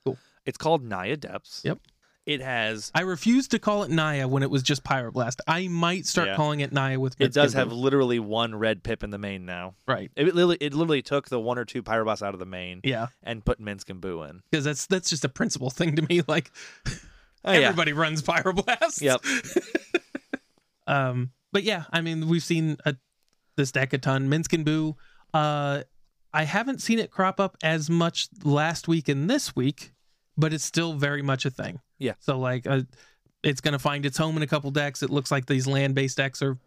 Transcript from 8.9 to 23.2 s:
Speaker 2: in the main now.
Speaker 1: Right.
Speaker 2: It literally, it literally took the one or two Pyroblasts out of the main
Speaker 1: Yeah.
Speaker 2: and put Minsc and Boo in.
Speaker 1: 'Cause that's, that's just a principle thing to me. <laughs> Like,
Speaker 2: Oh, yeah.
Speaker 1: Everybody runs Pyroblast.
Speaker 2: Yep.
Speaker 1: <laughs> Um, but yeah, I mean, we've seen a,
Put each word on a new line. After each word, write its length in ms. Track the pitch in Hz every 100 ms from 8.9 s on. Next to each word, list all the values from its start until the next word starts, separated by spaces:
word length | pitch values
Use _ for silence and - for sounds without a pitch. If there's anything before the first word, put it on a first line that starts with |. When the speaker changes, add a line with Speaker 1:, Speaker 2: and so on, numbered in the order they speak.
| 110
Speaker 2:
in 80 | 104
the 80 | 101
main 280 | 101 98 90
now. 280 | 90 90 - -
Speaker 1:
Right. 240 | 120 98
Speaker 2:
It 120 | - 156
literally, 320 | 175 175 170
it 140 | 147
literally 280 | 139 165 147
took 280 | - 143 -
the 100 | 127
one 180 | 113 123
or 60 |
two 180 | 117 127
Pyroblasts 400 | 110 113 110 104
out 100 | 101
of 40 | 95
the 80 | 92
main 360 | 92 90 90
Speaker 1:
Yeah. 240 | 123 120 120 _
Speaker 2:
and 200 | - 113
put 140 | - 123
Minsc 280 | 107 98 -
and 120 | 95
Boo 200 | 95 85
in. 200 | 76 87 _
Speaker 1:
'Cause 120 | 160
that's, 220 | 139 143 -
that's 220 | 185 -
just 140 | 156
a 40 | 139
principle 400 | - 233 - 170
thing 260 | - 165 151
to 60 |
me. 180 | 156 175
<laughs> 40 | -
Like, 240 | 156 - - - - - - - - _ _
Speaker 2:
Oh, 80 | -
yeah. 80 | 185
Speaker 1:
Everybody 320 | 127 165 156
runs 300 | 147 160 156
Pyroblast. 760 | 139 170 190 180 196 226 330 -
Speaker 2:
Yep. 200 | 143 127
Speaker 1:
<laughs> 400 | 277 262 - - - - - - - - _ - _ _ _ _ -
Um, 440 | 143 131 127 123 - _
but 100 | 196
yeah, 220 | 208 190 151
I 80 | 165
mean, 280 | 165 160 160
we've 140 | 170
seen 340 | - 170 160 147
a, 120 | - 135 _ _